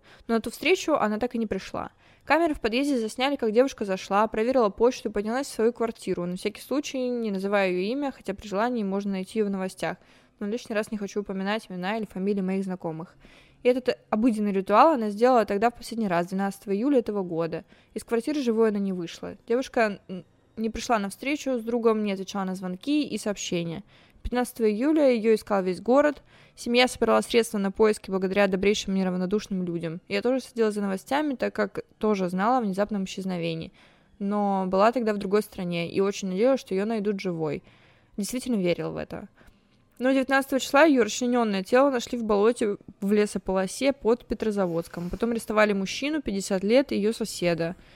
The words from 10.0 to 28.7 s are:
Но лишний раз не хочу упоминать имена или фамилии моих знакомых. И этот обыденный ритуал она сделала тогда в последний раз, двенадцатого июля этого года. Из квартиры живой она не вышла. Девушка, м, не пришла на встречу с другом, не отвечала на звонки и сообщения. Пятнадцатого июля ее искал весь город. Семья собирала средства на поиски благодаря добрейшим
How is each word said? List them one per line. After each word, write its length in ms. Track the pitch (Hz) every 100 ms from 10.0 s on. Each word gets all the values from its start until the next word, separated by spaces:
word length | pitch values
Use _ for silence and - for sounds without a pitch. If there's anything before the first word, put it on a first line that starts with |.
| _ _ _ -
Но 80 | 202
лишний 280 | 240 - 214
раз 160 | 220
не 60 | 208
хочу 240 | 202 208
упоминать 460 | 202 190 190 220 -
имена 280 | 185 185 220
или 80 | 208
фамилии 300 | 185 196 202
моих 240 | 185 190 190
знакомых. 500 | 180 165 160 165 _ - - _ _
И 60 | 247
этот 280 | 254 247 - -
обыденный 420 | 214 247 214 208
ритуал 440 | 196 190 208 320 269
она 160 | 214
сделала 340 | 202 247 247 208
тогда 240 | 202 233
в 60 | -
последний 340 | - 226 208
раз, 180 | 175 175
двенадцатого 460 | 190 196 - 208
июля 240 | 202 269 269
этого 240 | 226 202
года. 400 | 180 165 165 165 - - _
Из 100 | -
квартиры 380 | - 233 302 302
живой 280 | 240 220 220
она 100 | 208
не 120 | 196
вышла. 460 | 180 170 - 180 190 -
Девушка, 520 | 240 262 247 214 196 -
м, 160 | 185 - _ _ -
не 120 | 220
пришла 300 | 226 233 220
на 100 | 196
встречу 480 | - 262 294 269 247
с 40 |
другом, 400 | 226 240 226 220
не 100 | 208
отвечала 320 | 190 190 202 185
на 100 | 185
звонки 480 | 185 185 - 294
и 140 | 262 214
сообщения. 680 | 214 196 - 175 170 160 - _ _ _
Пятнадцатого 440 | - 247 240 - 220
июля 400 | 208 285 320 277
ее 200 | 233 226 214
искал 260 | - 202
весь 180 | 185 180
город. 400 | 202 269 294 277 - - - -
Семья 320 | 240 240 254
собирала 340 | - 220 220
средства 360 | - 233 220 208
на 120 | 196
поиски 380 | - 214 220 -
благодаря 360 | 190 190 196 202
добрейшим 460 | 190 196